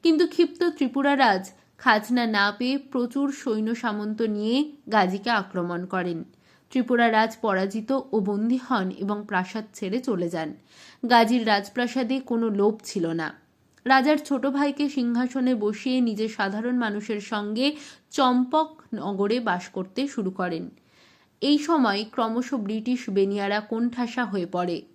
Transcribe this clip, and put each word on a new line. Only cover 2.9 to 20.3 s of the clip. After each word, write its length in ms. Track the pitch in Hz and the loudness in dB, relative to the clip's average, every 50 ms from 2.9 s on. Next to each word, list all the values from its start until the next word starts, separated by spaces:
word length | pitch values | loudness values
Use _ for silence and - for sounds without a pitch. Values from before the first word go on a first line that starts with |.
| - 254 240 240 - 277 277 277 | -2 -2 -2 -2 0 -2 -2 -2
সৈন্য 380 | 277 - - 262 214 220 220 220 233 | -2 -4 -4 -4 -2 -2 -2 -2 -4
সামন্ত 440 | 233 - 233 208 208 208 214 214 214 | -2 -4 -4 -4 -4 -6 -6 -4 -2
নিয়ে 340 | 233 220 208 208 214 220 240 277 302 302 - - _ - | -2 -2 -2 -2 0 0 2 2 0 -2 -6 -16 _ 2
গাজীকে 380 | 220 214 185 185 185 196 196 240 | 4 4 4 4 0 -2 -2 0
আক্রমণ 500 | 233 208 190 190 - 185 170 175 175 175 185 | 0 0 -2 -4 -6 -4 -4 -4 -4 -6 -6
করেন। 320 | 180 - 185 175 175 170 165 180 - _ _ _ _ _ _ _ _ | -4 -4 -4 -2 -2 -6 -6 -10 -12 _ _ _ _ _ _ _ _
ত্রিপুরা 340 | - 254 247 - 247 240 240 233 | -2 -2 0 2 2 4 4 4
রাজ 220 | 220 214 226 226 220 - | 4 4 2 2 -2 -4
পরাজিত 500 | - 220 190 185 190 190 196 220 214 - 269 269 262 - | -2 0 0 0 0 -2 -4 -6 -2 -2 -2 -2 -2 -2
ও 40 | - 220 | -2 0
বন্দী 380 | 190 202 202 202 214 233 254 254 | 0 0 -2 0 0 0 0 -2
হন 280 | 254 - 262 214 185 185 | 0 -2 -2 0 0 -2
এবং 280 | - - 196 196 208 208 208 | -4 -4 -4 -4 -4 -6 -6
প্রাসাদ 380 | 208 208 180 185 - - 220 214 214 _ | -4 -2 -2 -2 -2 -8 -10 -10 -10 _
ছেড়ে 240 | - 208 185 202 254 | -8 -6 -4 -4 -2
চলে 280 | 254 277 208 175 175 170 | -2 -2 -2 0 -2 -2
যান। 220 | 175 165 160 156 151 - _ _ _ - - - - _ | -2 -4 -6 -6 -8 -14 _ _ _ -20 -20 -20 -12 _
গাজীর 400 | - 226 247 233 220 208 247 247 226 | 2 6 6 6 8 6 4 2 4
রাজপ্রাসাদে 680 | 220 208 202 196 - - 247 247 233 - 262 269 220 262 269 | 2 2 2 0 -4 -4 -2 -2 -2 0 -2 -2 0 -2 -4
কোনো 260 | 262 - 240 226 226 226 | -2 -2 -2 0 0 0
লোভ 240 | 202 202 202 214 220 220 - | 2 2 2 2 2 0 -12
ছিল 200 | - - 196 165 165 | -8 -4 -2 -2 -2
না। 160 | 165 165 160 156 - - _ _ _ _ _ _ _ _ _ | -2 -4 -4 -6 -8 -14 _ _ _ _ _ _ _ _ _
রাজার 320 | 247 269 269 247 302 311 294 | 4 4 4 6 4 2 2
ছোট 260 | 294 - 277 254 240 | 2 -2 -2 0 0
ভাইকে 380 | 277 262 277 294 285 285 285 294 277 | 0 0 2 0 0 0 0 -4 -2
সিংহাসনে 640 | - 269 240 240 240 240 254 247 - 269 247 254 254 | 0 -2 -2 0 0 0 -2 -2 -2 0 2 2 2
বসিয়ে 440 | 214 208 208 214 - - 262 254 254 | 2 0 -2 -2 -2 -4 0 2 2
নিজে 260 | 247 233 214 196 220 220 | 2 2 0 -2 -4 -4
সাধারণ 480 | 220 - 202 190 196 214 220 247 247 | -2 -4 -4 -2 -2 -4 -4 -2 0
মানুষের 440 | 247 240 214 202 208 208 - 220 208 | 0 0 -2 -2 -6 -4 -4 -6 -6
সঙ্গে 460 | 202 - 226 208 208 208 214 226 262 285 302 294 - - - _ _ _ | -4 -6 -6 -6 -4 -4 -2 0 0 0 -2 -4 -16 -20 -20 _ _ _
চম্পক 580 | - - 269 254 247 254 254 254 - 311 311 311 - - - _ | 0 2 4 4 4 4 2 2 2 0 0 0 -6 -20 -14 _
নগরে 440 | - 208 139 196 202 190 202 202 233 254 | -10 -8 -6 -6 -2 0 0 0 0 0
বাস 240 | 233 214 180 180 - - | 0 -2 -2 -2 -4 -8
করতে 320 | - 190 185 190 - 247 277 | -8 -8 -8 -6 -4 -4 -4
শুরু 240 | 277 - 240 196 185 | -4 -4 -4 -4 -4